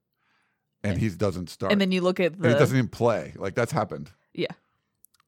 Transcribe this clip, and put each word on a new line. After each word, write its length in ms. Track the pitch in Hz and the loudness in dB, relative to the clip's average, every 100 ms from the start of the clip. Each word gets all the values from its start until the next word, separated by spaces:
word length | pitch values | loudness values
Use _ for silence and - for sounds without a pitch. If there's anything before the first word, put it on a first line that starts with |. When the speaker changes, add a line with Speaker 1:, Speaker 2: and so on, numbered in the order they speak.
| _ _ _ _ _ _ _ _ | _ _ _ _ _ _ _ _
Speaker 1:
and 100 | 104 | -2
Speaker 2:
And 80 | 90 | 0
Speaker 1:
he 80 | 110 | 0
doesn't 400 | 85 104 87 87 | 0 -2 -2 -6
start. 220 | - 98 | -6 0
Speaker 2:
and 80 | 202 | 2
then 120 | 190 | 2
you 100 | 185 | 2
look 180 | 175 185 | 0 2
at 140 | 175 | 0
Speaker 1:
And 120 | 175 175 | 2 2
he 80 | |
Speaker 2:
the 40 | 139 | 4
Speaker 1:
doesn't 160 | 131 131 | 4 4
even 120 | 117 | 0
play. 440 | - 117 104 76 - | 0 0 0 -4 -8
Like, 180 | 95 90 | -6 -2
that's 160 | 117 | -2
happened. 400 | 147 107 73 76 _ _ | -2 -4 -6 -12 _ _
Speaker 2:
Yeah. 180 | - 170 - _ _ _ _ - _ | -8 -8 -8 _ _ _ _ -20 _